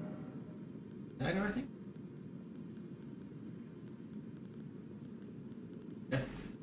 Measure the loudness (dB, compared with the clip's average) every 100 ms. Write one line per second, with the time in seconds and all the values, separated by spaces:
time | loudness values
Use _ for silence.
0 | 2 0 0 -2 -2 -4 -4 -4 -4 -4
1 | -2 4 8 10 8 8 4 0 -4 -4
2 | -4 -4 -4 -4 -4 -4 -4 -4 -4 -4
3 | -4 -4 -4 -4 -4 -4 -6 -6 -6 -6
4 | -4 -4 -4 -4 -4 -4 -4 -4 -6 -6
5 | -4 -4 -4 -4 -4 -4 -4 -4 -4 -4
6 | 4 4 4 0 -4 -4